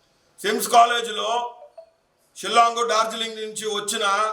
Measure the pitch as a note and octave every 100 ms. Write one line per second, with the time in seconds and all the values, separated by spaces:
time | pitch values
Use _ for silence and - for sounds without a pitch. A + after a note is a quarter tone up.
0 | _ _ _ - G3 A#3 - A#3+ A#3 A#3+
1 | A#3 G#3+ G#3 A#3 A#3+ - - - - _
2 | _ _ _ - F#3+ A#3 A#3 A#3 A#3 A3
3 | A3 A3+ A3+ A3 G#3+ G#3+ A3 G3+ G3+ A3
4 | G3+ G3+ G#3+